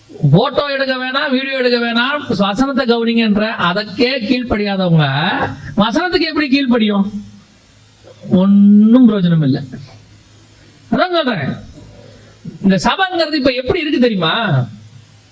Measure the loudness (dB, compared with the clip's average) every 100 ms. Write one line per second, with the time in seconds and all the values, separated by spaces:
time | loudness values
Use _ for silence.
0 | -20 -4 2 4 2 -2 -2 -4 -2 -4
1 | -4 -4 -2 -2 -2 -2 0 0 0 -2
2 | -2 -4 -4 -2 -2 0 -2 0 0 0
3 | 0 0 0 0 -2 -2 -2 -2 -6 -2
4 | -2 -2 -2 -4 -2 -4 -2 -2 2 2
5 | 2 -2 -2 -4 -6 -8 -8 -2 0 0
6 | -2 -2 -2 -2 0 0 2 2 2 0
7 | -2 -4 -14 -20 -20 _ _ _ _ _
8 | -20 -18 0 2 4 6 8 8 6 6
9 | 6 4 2 2 2 -2 -4 -16 -18 -20
10 | -20 -20 _ -20 -20 -20 -20 -20 -6 -2
11 | 0 0 -2 -4 -6 -8 -14 -20 -20 -20
12 | -20 -20 -20 -18 -18 -2 0 2 0 0
13 | -2 -2 -2 0 0 -2 -2 -2 -2 0
14 | 2 2 -2 -2 0 0 -2 -10 -20 -20
15 | -20 -20 _